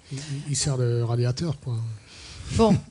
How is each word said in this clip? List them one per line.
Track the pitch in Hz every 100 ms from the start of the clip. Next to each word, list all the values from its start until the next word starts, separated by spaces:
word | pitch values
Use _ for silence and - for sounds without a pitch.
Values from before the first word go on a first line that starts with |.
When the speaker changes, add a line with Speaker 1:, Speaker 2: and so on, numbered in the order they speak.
| -
Speaker 1:
Il, | 139
il, | 151 139 147
il | 135
sert | 147 127
de | 120 120
radiateur, | 117 120 120 123 165 147
quoi. | 131 113 113 107 - - - - -
Speaker 2:
Bon. | - 220 185 -